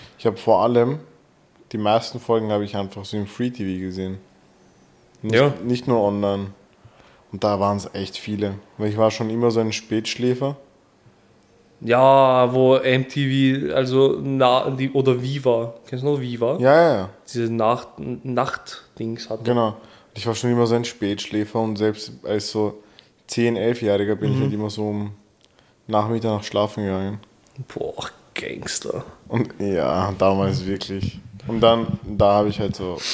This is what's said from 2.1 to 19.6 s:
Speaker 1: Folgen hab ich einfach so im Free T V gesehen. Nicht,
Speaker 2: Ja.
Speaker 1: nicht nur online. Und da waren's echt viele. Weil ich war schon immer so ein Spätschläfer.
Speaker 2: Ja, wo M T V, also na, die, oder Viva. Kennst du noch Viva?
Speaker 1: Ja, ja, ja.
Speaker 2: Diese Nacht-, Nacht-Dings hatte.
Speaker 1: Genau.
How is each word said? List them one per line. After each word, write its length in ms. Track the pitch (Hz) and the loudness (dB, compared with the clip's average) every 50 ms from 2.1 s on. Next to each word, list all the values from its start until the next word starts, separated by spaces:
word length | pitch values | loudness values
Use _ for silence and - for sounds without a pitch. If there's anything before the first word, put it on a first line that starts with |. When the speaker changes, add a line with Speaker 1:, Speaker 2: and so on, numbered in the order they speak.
| - 120 | -12 -12
Speaker 1:
Folgen 320 | - - 117 113 110 107 | -4 0 0 0 0 0
hab 100 | 107 104 | -2 -2
ich 140 | 104 101 - 101 | -2 -2 -4 -6
einfach 260 | 98 95 - 104 98 | -6 -6 -8 -12 -12
so 140 | - - 107 | -8 -6 -6
im 80 | 101 98 | -6 -6
Free 220 | - - 123 123 | -6 -4 -4 -4
T 160 | 120 - 101 95 92 | -4 -4 -6 -4 -4
V 40 | 92 | -4
gesehen. 380 | 95 92 90 95 95 95 95 98 - _ _ _ _ _ _ _ _ _ _ _ _ _ _ _ _ _ _ _ - | -6 -6 -6 -6 -6 -6 -8 -10 -14 _ _ _ _ _ _ _ _ _ _ _ _ _ _ _ _ _ _ _ -6
Nicht, 120 | 107 110 | 0 4
Speaker 2:
Ja. 180 | 117 139 143 139 - 98 | 4 4 4 2 -2 -2
Speaker 1:
nicht 240 | 120 123 123 - 139 | -2 -2 -2 0 0
nur 120 | 123 113 | 2 2
online. 520 | 101 101 104 101 101 101 98 98 98 101 101 _ _ _ _ _ _ - _ _ - _ _ _ _ _ | 2 2 0 0 0 0 0 -2 -4 -8 -12 _ _ _ _ _ _ -20 _ _ -20 _ _ _ _ _
Und 120 | - 98 - | -12 -2 0
da 160 | 104 104 95 | 0 0 2
waren's 280 | 101 101 101 101 - - - | 0 0 0 -2 -4 -8 -8
echt 240 | 95 98 95 - - | -8 -8 -8 -8 -12
viele. 380 | - - 104 101 104 98 98 101 - _ _ - | -8 -8 -4 -4 -4 -4 -4 -8 -14 _ _ -6
Weil 100 | 107 104 | -4 -4
ich 80 | 104 110 | 0 2
war 140 | 110 110 | 2 2
schon 180 | 107 - 117 110 | 2 0 -4 -4
immer 220 | 110 117 120 120 | -2 2 2 2
so 80 | 110 113 | 2 2
ein 120 | 113 110 | 0 0
Spätschläfer. 840 | 104 - - - 107 110 110 - - - 123 123 127 123 135 139 143 139 - _ _ _ _ _ _ _ _ - _ _ _ _ _ _ _ _ _ _ _ _ _ _ | -2 -6 -6 -4 -4 -2 -2 -4 -6 -2 0 0 0 0 -2 -4 -4 -6 -12 _ _ _ _ _ _ _ _ -20 _ _ _ _ _ _ _ _ _ _ _ _ _ _
Speaker 2:
Ja, 720 | - 113 117 127 131 135 135 135 135 131 127 127 123 123 123 | -2 2 4 6 8 8 8 8 8 6 6 4 4 4 4
wo 220 | 131 131 131 131 | 4 4 6 6
M 320 | 131 - 131 127 131 131 131 | 4 4 2 2 2 0 -2
T 600 | - 143 139 135 135 135 135 131 131 135 147 147 | -4 -2 -2 0 2 2 2 2 2 0 -2 -2
V, 40 | - | 0
also 440 | - 131 127 127 135 135 135 - - | 0 0 2 2 4 4 4 2 0
na, 480 | 143 139 135 135 131 123 123 131 - 147 | -4 -4 0 4 4 4 4 4 2 0
die, 200 | 135 127 131 135 | -2 -2 -4 -2
oder 300 | 131 139 127 135 127 123 | 0 2 2 2 2 2
Viva. 540 | 123 131 139 143 131 127 117 113 117 117 - - - - | 0 -6 -6 -2 0 2 2 2 0 -4 -8 -14 -16 -12
Kennst 160 | - 127 131 | -10 -6 -2
du 80 | 143 | -2
noch 80 | 147 139 | -2 -2
Viva? 380 | 127 123 120 113 117 120 139 - | -2 -6 -4 -2 -2 -2 0 2
Speaker 1:
Ja, 160 | 123 131 147 | 4 6 6
ja, 200 | 165 170 165 135 | 8 6 6 4
ja. 140 | 101 92 98 - - _ - | 2 -2 -6 -10 -16 _ -10
Speaker 2:
Diese 200 | - 120 117 113 117 | -6 -4 -2 -2 0
Nacht-, 460 | 113 110 110 123 123 - - - - | 0 2 2 2 0 -2 -14 -16 -12
Nacht-Dings 1300 | 143 127 123 - - 131 123 123 131 135 - - - - - - - _ _ - 113 113 113 117 - - | -10 -10 -10 -8 -8 -4 -2 -2 -2 -2 -4 -10 -12 -14 -18 -18 -20 _ _ -10 -8 -8 -8 -8 -8 -10
hatte. 140 | 110 113 117 | -10 -6 -2
Speaker 1:
Genau. 340 | 117 120 120 | 0 2 2